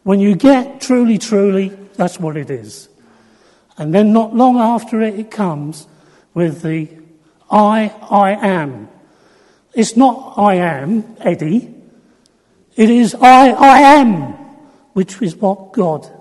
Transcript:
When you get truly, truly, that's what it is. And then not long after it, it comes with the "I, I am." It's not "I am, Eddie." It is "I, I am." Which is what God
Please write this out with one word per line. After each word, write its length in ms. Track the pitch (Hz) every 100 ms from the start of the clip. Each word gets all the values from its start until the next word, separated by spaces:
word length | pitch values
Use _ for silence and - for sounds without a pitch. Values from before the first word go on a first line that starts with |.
When 160 | 190 196
you 160 | 202
get 460 | 175 269 262 247 -
truly, 380 | - 247 240 208
truly, 540 | - 208 202 190 190 196 - -
that's 220 | 180 -
what 200 | 160 156
it 120 | 131
is. 380 | 131 107 - - _ _ _ _ _ _ _ _ -
And 160 | 156
then 220 | 180 214
not 200 | 220 220
long 220 | 233 254 247
after 460 | 226 233 226 220
it, 160 | 220 202
it 120 | 220
comes 560 | - 190 147 147 156 - _ _ _ _
with 300 | 170 170 143
the 260 | 165 160 156 - - _ _ _ -
"I, 420 | 202 208 220 214 - -
I 200 | 202 196
am." 560 | 208 208 180 147 117 107 _ _ _ _ _ _ _ _
It's 200 | 262 214
not 440 | 240 262 233 - -
"I 160 | 208
am, 640 | 185 175 139 143 220 208 -
Eddie." 540 | - 170 156 220 - - _ _ _ _ _ _ _ _ _ -
It 120 | 220
is 260 | 240 233
"I, 360 | - 254 254 269
I 280 | - 277 262 277 294
am." 380 | 240 175 131 - - - _ _ _ 196
Which 240 | 185 -
is 140 | 196 -
what 360 | 196 196 190
God 380 | 247 180 151 - -